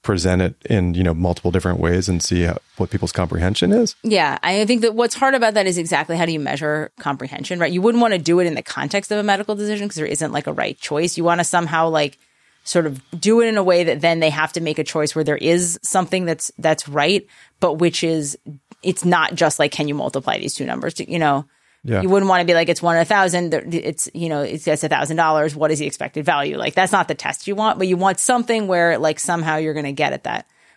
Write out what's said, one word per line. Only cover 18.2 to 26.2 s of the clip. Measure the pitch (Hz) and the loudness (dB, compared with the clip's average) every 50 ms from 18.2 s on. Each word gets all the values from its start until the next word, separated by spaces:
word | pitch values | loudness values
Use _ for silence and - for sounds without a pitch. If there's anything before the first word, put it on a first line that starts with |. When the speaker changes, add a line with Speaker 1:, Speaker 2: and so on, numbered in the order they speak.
| 147 143 - - - 190 151 135 _ - - _ - | -2 -4 -8 -10 -14 -18 -18 -18 _ -20 -18 _ -4
Speaker 2:
it's | 185 180 - - | -4 -2 0 2
not | 175 180 170 156 - - | 2 2 4 2 0 0
just, | - 170 151 - - | 2 0 2 2 2
like, | 151 143 | 0 0
can | - - 151 147 | 0 -2 -4 -4
you | 143 | -4
multiply | 143 135 127 - 139 131 139 113 101 | -4 -4 -4 -4 -4 -2 -2 -4 -4
these | - - - | -4 -6 -8
two | - 139 | -6 -6
numbers | 123 123 131 - 165 - | -6 -6 -6 -6 -6 -8
to, | - - - | -8 -8 -6
you | 165 170 | -2 0
know? | 160 147 139 135 139 _ _ _ _ _ _ _ - | 2 2 2 0 -2 _ _ _ _ _ _ _ -6
Speaker 1:
Yeah. | - 113 95 | -2 0 0
Speaker 2:
You | 95 185 | 2 4
wouldn't | 190 202 196 190 | 4 4 4 4
wanna | - 269 175 | 4 2 2
be | 170 175 | 2 2
like, | 165 170 - | 2 2 2
"It's | 170 - | 0 0
one | - 175 165 165 | 2 2 2 2
in | |
a | 165 | 2
thousand, | - 220 202 190 180 165 180 175 165 | 4 4 4 4 2 2 0 -2 0
there, | 156 147 - | -2 -4 -4
it's, | - 165 165 - - 240 - - - - | -4 -6 -4 -4 -4 -6 -6 -6 -8 -6
you | 165 170 165 | -6 -4 -4
know, | 156 147 | -2 -2
it's, | 143 - - 156 - 170 | -4 -4 -6 -4 -2 -2
it's | 151 147 - | -2 0 0
a | 151 | 0
thousand | 156 - 147 143 160 | 0 0 0 0 0
dollars. | 165 165 160 156 156 151 160 147 | 2 2 2 4 2 2 0 0
What | 156 156 156 | 0 0 0
is | 156 143 | 0 0
the | 151 | -4
expected | 147 - - - 127 - 156 | -6 -6 -8 -8 -8 -6 -6